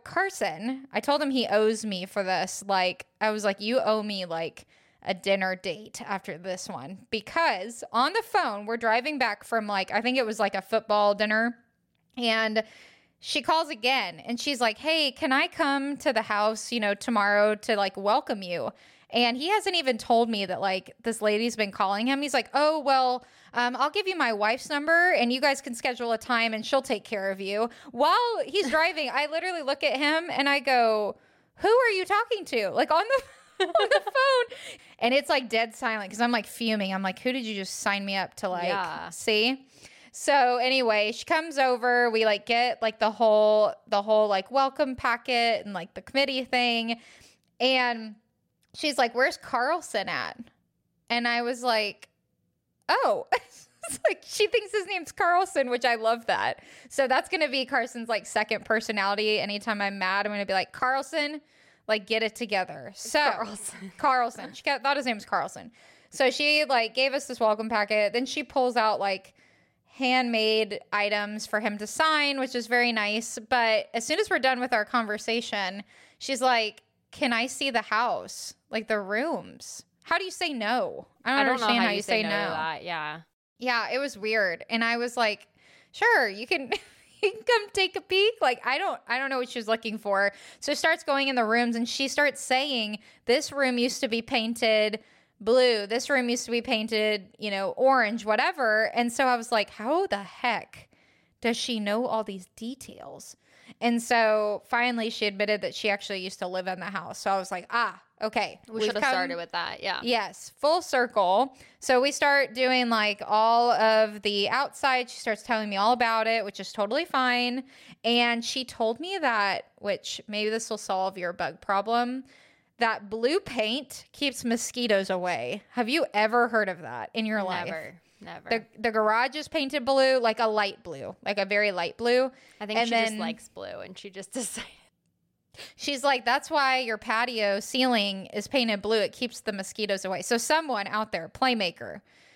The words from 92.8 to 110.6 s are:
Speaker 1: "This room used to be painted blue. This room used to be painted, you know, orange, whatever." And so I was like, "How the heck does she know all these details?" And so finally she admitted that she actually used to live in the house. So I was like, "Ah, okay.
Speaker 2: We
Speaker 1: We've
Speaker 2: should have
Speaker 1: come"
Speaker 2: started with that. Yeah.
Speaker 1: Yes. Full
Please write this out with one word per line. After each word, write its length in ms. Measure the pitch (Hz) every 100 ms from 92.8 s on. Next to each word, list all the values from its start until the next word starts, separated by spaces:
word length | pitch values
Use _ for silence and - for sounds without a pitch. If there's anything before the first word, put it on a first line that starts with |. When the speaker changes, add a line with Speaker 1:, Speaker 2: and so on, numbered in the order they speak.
| 214 214 - _ -
Speaker 1:
"This 260 | 262 294
room 280 | 285 262 240
used 200 | 247 262
to 60 | 247
be 140 | 233
painted 800 | 233 262 226 233 226 214 214 214 - _ _ _
blue. 460 | 202 254 254 220 202
This 220 | 226 -
room 200 | 277 240
used 160 | 233 233
to 60 |
be 100 | 233
painted, 720 | 240 226 220 220 214 214 185 -
you 100 | 214
know, 200 | 196 196
orange, 540 | - 262 262 214 226 202
whatever." 640 | 214 311 339 233 214 220
And 180 | - 240
so 140 | 233 262
I 100 | 240
was 160 | 226
like, 200 | 226 202
"How 340 | - 220 330 392
the 100 | 202
heck 640 | 190 - 240 202 - - - _ _ _ _ _
does 160 | 233 233
she 220 | - 226
know 260 | 202 214 254
all 180 | 220
these 220 | 208 196 180 -
details?" 800 | 226 269 - - - 139 - - _ _ - -
And 200 | 233 233
so 600 | 233 240 220 214 208 202 -
finally 400 | 233 247 233 226
she 160 | - 208
admitted 360 | 196 208 208
that 120 | 185 -
she 140 | 214
actually 300 | 202 - 196
used 200 | 185 -
to 80 | 180
live 200 | 185 185
in 120 | 185
the 60 | 180
house. 320 | 196 170 -
So 120 | 202
I 60 | 196
was 140 | 185
like, 140 | 185 -
"Ah, 320 | 233 220 180 _ -
okay. 380 | 220 226 190 - -
Speaker 2:
We 60 | 220
Speaker 1:
We've 80 | 214
Speaker 2:
should 100 | 208
have 80 |
Speaker 1:
come" 80 | -
Speaker 2:
started 240 | 180 175 170
with 160 | 170
that. 320 | 175 170 -
Yeah. 160 | 196 -
Speaker 1:
Yes. 500 | 233 233 190 - -
Full 240 | -